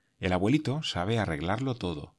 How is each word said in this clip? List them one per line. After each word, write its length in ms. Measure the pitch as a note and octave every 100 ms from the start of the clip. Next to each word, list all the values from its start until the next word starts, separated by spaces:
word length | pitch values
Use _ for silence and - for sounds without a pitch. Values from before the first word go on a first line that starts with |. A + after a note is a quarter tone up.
| _ _
El 140 | F#2
abuelito 480 | F2+ G2+ D3+ D3+ C#3+
sabe 380 | D#3 - F#2 A2+
arreglarlo 560 | F#2+ C#3+ E3+ B2 C3+ B2
todo». 400 | F2+ D2+ -